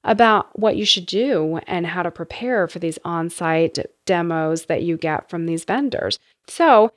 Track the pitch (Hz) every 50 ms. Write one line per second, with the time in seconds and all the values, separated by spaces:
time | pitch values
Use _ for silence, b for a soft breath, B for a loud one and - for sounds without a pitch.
0 | - 220 220 208 233 226 214 190 - - _ - 214 220 - - 208 208 - 196
1 | 180 - 190 202 247 285 254 170 156 156 165 160 - - - 175 170 165 175 180
2 | 175 175 165 - 165 - - - 233 247 254 214 180 165 - 180 180 165 160 -
3 | _ 165 170 165 160 170 170 - 170 165 160 160 165 160 - 143 - - _ _
4 | _ - 185 170 170 170 165 160 156 156 160 160 - - 165 - 165 170 165 160
5 | - 156 156 - - _ - 170 165 165 165 165 - - 190 262 285 262 196 -
6 | - 98 - - _ _ _ _ _ - - - 339 320 254 214 214 226 _